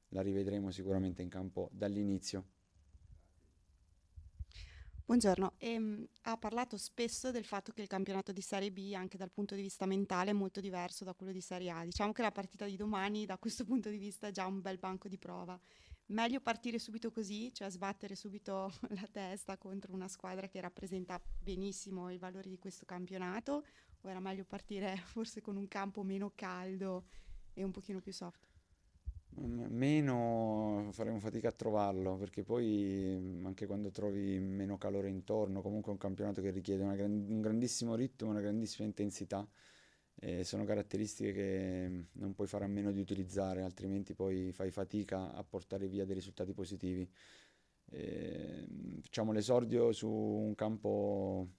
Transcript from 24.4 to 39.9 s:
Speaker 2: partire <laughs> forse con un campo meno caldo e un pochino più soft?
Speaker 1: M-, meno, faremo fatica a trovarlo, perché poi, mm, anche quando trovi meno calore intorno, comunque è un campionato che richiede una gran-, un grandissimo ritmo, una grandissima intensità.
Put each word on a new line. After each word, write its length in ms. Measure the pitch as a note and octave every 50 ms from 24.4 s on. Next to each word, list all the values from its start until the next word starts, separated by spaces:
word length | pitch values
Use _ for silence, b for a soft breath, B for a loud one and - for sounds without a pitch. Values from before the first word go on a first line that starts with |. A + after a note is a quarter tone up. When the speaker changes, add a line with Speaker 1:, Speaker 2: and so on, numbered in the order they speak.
| F#3+
Speaker 2:
partire 500 | - - G3 - - G#3 F#3+ G3 G3 F#3+
<laughs> 80 | F#3+ F3+
forse 380 | - - A3+ A3+ A3 - A3
con 140 | - G#3+ G3+
un 120 | G3 G3+ G3
campo 340 | - G3+ G3 G3+ F#3+ G#3
meno 300 | G3 F#3+ F#3+ G3 G3+ G3+ -
caldo 680 | - G#3 F#3 F3+ F3+ F#3 F#3+ F#3+ F#3+ G3 F#3+ F#3 F3+ F#3 b b b b b b b b b
e 100 | - -
un 100 | F#3+ F#3+
pochino 280 | F3+ G3+ - - G3 F#3
più 120 | - G3 F#3+
soft? 340 | - F3+ F3 - - - _ - - _ _ - _ _ _ _ - - - - - - - -
Speaker 1:
M-, 300 | - C#3 A#2 A#2+ A#2+ A#2 G#2
meno, 1200 | A2+ A#2+ C3 C#3 D3+ D3+ D3 C#3 B2+ A#2+ A#2 A#2 A#2 A2+ A2+ A2 G#2+ G#2+ G#2+ G#2+ G#2 G2+ G#2 G#2
faremo 260 | G2 - A2+ A2 A2+ G#2+
fatica 300 | G2+ A2 - A#2 G#2+ A#2+
a 40 |
trovarlo, 640 | - - - A2+ G#2+ G#2 G2+ G2+ F#2+ F#2+ F#2+ F#2+ F#2
perché 260 | F#2 G2+ F#2+ - G#2+
poi, 720 | F#2+ - A2+ B2 A#2+ A2 G#2+ G2+ G2+ G2 F#2+ G2 F#2+ F#2 F#2+ F#2
mm, 280 | F#2 F#2 F#2 F2 F#2
anche 200 | F#2+ F#2+ - A2
quando 240 | G2 G2+ G2+ G#2 G2
trovi 480 | - - G2+ G#2 G2 G2+ G2 G2 G2 F#2+
meno 400 | F#2+ F#2+ F#2+ G2 G2 G2 G2 F#2+
calore 300 | - G2+ G2+ G2+ G2 G2
intorno, 520 | F#2+ F#2 F#2 - G#2+ A2 G#2+ G2 F#2+ G2
comunque 300 | F#2 G2 G#2 G#2+ G2+ A2+
è 40 | G2+
un 40 | G2
campionato 420 | - G2 F#2+ F#2 G2+ G#2 F#2+ G2
che 100 | F#2+ G2
richiede 320 | F#2 F#2+ E2+ - G2 F#2+
una 120 | G2 G2 G2
gran-, 320 | G2 G2+ G2+ G#2 G#2+ G2+ G2+
un 120 | A2 A2
grandissimo 540 | G#2+ G#2+ A2 A#2 B2 A#2+ - - A#2+ A#2 A2+
ritmo, 360 | A2+ C3 C3 - - A2 A2
una 100 | G#2+ G#2
grandissima 460 | G2+ G#2 G#2 A2+ A2+ G#2 - - G#2+
intensità. 600 | G#2+ G2+ - G#2 G2+ G2 - G2 - G2+ G2 G2+ - b b b b b b b b